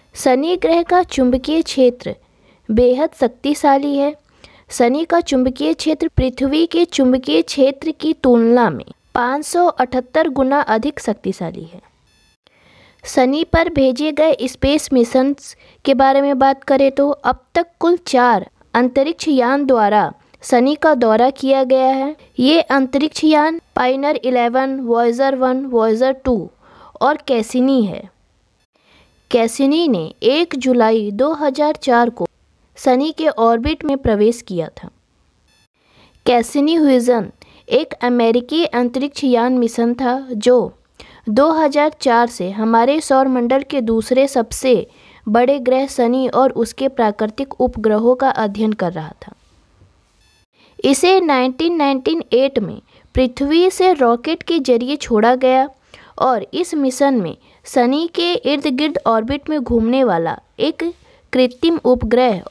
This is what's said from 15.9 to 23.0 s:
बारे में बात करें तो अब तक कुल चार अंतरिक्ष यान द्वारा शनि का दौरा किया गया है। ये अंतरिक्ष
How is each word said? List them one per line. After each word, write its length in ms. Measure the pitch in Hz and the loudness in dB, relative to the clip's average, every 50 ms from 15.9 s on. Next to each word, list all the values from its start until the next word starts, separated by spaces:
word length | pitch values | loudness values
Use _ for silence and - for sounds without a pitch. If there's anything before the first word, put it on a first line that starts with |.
| 277 | 2
बारे 260 | 247 269 269 269 277 | 4 4 4 4 2
में 180 | 277 285 285 254 | 2 0 2 2
बात 260 | 269 269 269 269 - | 2 2 2 0 -2
करें 260 | - 277 269 277 277 269 | -2 0 2 2 2 2
तो 160 | 277 277 285 | 2 0 0
अब 340 | 277 - - 247 254 - _ _ - | -2 -2 -2 -4 -4 -4 _ _ -4
तक 120 | 330 339 - _ _ | -4 -4 -4 _ _
कुल 160 | - 339 349 349 - | 0 0 0 0 -2
चार 420 | - - 247 247 247 233 190 185 - _ _ _ _ - | 0 2 2 4 4 2 2 -2 -6 _ _ _ _ -2
अंतरिक्ष 540 | 226 247 254 247 285 269 302 330 - - 320 | 0 0 2 2 0 0 0 -2 -4 -2 0
यान 360 | 294 254 240 233 269 285 285 | 0 2 2 2 0 0 2
द्वारा 460 | 262 262 233 208 202 208 208 190 151 - - _ _ _ _ - | 2 2 2 2 2 2 2 0 0 -4 -10 _ _ _ _ -2
शनि 300 | - - 240 240 269 302 | 0 2 2 2 2 0
का 180 | 285 - 320 302 | 2 2 2 2
दौरा 340 | 247 240 220 214 220 240 262 269 | 2 2 2 4 4 2 2 0
किया 300 | - - 262 269 269 262 | -2 0 0 2 2 2
गया 220 | 247 262 262 262 | 2 2 2 4
है। 280 | 262 269 269 269 285 311 - - _ _ - | 2 0 0 -2 -6 -8 -10 -16 _ _ 0
ये 220 | 247 269 311 330 | 2 4 4 2
अंतरिक्ष 640 | 311 - 269 277 269 254 262 277 | 2 2 0 0 0 0 0 -2